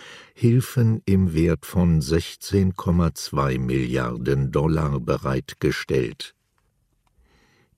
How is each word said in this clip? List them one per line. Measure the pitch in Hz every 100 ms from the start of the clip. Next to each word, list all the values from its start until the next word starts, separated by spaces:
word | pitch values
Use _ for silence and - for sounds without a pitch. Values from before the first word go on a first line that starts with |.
| - - -
Hilfen | - 120 123 - 123 117 113
im | - 95 92
Wert | 80 85 80 -
von | 90 87 80
sechzehn | 67 82 - - - 98 92 92
Komma | 92 87 82
zwei | - - 71 69 64
Milliarden | 64 65 62 64 60 60 64 67 67
Dollar | 71 78 78 76 69
bereitgestellt. | 60 69 65 65 - - 73 - - 67 57 - - _ _ _ _ _ _ _ _ _ _ _ _ _ _